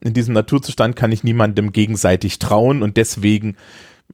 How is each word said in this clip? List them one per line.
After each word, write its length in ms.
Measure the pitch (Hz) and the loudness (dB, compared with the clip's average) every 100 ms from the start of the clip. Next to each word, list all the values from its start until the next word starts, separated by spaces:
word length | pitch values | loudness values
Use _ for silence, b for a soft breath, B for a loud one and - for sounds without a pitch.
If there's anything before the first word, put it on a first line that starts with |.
in 120 | 120 | -4
diesem 200 | 113 117 | -2 0
Naturzustand 640 | 110 107 139 - - 113 123 | 0 0 -2 -2 -2 -2 0
kann 160 | 117 | -2
ich 100 | 110 | 0
niemandem 480 | 120 117 107 104 104 | 0 2 2 0 -2
gegenseitig 680 | 104 107 107 95 92 101 - | 0 0 0 2 2 0 -4
trauen 420 | - 104 120 139 | 0 2 2 2
und 140 | 107 104 | 0 0
deswegen 600 | 113 - 101 107 107 98 B B B B B | 0 0 0 0 -2 -8 B B B B B